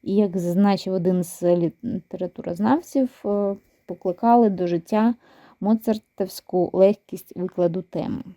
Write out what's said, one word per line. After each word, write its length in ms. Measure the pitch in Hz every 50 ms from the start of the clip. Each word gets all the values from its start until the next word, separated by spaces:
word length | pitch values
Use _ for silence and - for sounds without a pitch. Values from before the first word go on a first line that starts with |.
І, 120 | - - 196
як 240 | 208 208 196 170 190
зазначив 560 | 170 175 175 190 202 202 196 190 - 190 185
один 300 | 185 170 185 185 180 170
з 320 | - - - 175 175 175 175 170 160 - _ -
літературознавців, 1400 | - - 180 - _ - 175 185 175 _ - - - 175 170 208 220 269 330 349 - - 277 262 247 - _ -
е, 320 | 208 202 202 202 196 202 - _ _ _ _ _
покликали 640 | - 180 - - 190 180 _ - 233 240 240 233 214
до 160 | 190 180 180
життя 480 | 175 170 165 - - 220 214 220 240 233 _ _ _ _ _ - _ _ _
моцартовську 1080 | - 202 226 220 - 233 214 214 _ _ _ - 196 185 - - _ - - 185 175 -
легкість 640 | - 180 190 202 208 _ _ _ - 175 - _ -
викладу 460 | - 180 180 _ - 180 175 165 185
теми. 400 | 175 _ - 165 - - - - - - 185